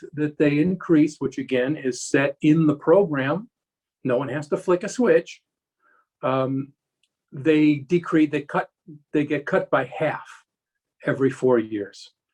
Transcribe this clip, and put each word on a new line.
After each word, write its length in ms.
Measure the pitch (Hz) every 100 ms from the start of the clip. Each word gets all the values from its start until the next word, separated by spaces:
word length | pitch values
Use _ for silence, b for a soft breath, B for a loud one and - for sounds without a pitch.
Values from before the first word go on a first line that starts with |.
| -
that 260 | 143 151 -
they 200 | 151 147
increase, 580 | 175 185 - 156 156 -
which 200 | 135 139
again 380 | 135 127 131 151
is 260 | 131 123
set 340 | - 139 139 -
in 240 | 156 160 156
the 100 | 147
program, 760 | - 185 196 143 131 165 233 _ _ _ _ _
no 120 | 131 123
one 120 | 135
has 200 | 143 147
to 80 | 185
flick 280 | 185 175
a 40 | 202
switch, 540 | - 233 165 - - _ _ _ _ _ _ _ _
um, 500 | 131 131 131 135 135 _ _ _ _ _ _
they 440 | 147 147 151 151 147
decrease, 540 | - 175 170 160 151
they 120 | 151
cut, 260 | 143 196 - _ - 147 _
they 120 | 151
get 220 | 147 143 -
cut 220 | 185 -
by 140 | 139
half 420 | 135 - 156 - - - _ _ _ _ _ _
every 260 | - - 135
four 280 | 131 127 120
years. 540 | 110 107 95 - - _ _